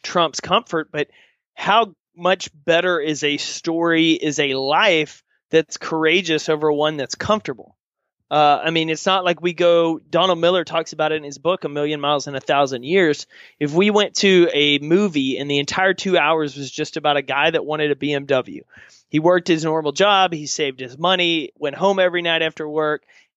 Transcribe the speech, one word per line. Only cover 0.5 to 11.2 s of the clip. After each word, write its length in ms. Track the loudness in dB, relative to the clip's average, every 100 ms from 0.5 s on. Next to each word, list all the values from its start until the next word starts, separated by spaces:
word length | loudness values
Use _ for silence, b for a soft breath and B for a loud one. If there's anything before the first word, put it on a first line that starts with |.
| -2 -2 -6 -6
But 160 | -6 -8 b b b _
how 400 | -8 2 2 2 -6 _
much 360 | -4 -2 -2 -4
better 480 | _ 0 2 2 0
is 240 | -2 -2
a 120 | -2 -4
story, 720 | -6 -8 -4 0 2 2 2
is 260 | 2 0 -2
a 160 | -2
life 680 | -2 0 2 2 2 -2 -8 _ _ 0
that's 280 | 0 0 -8
courageous 720 | -8 -2 2 0 0 -4 -2
over 220 | -2 0
one 280 | 0 0 -2
that's 160 | -8
comfortable? 600 | -8 -2 -2 -2 -12 -14 _ _ _ _ _ -4
Uh, 300 | 2 4 4
I 60 | 0
mean, 180 | -2 -2
it's 160 | -2
not 200 | 0 0
like 180 | 0 -2
we 120 | -4
go, 440 | 2 4 4 2 -2
Donald 400 | -4 0 2 2
Miller 260 | 2 2
talks 280 | -2 -6 -6
about 180 | -4 -2
it 40 |
in 80 | -2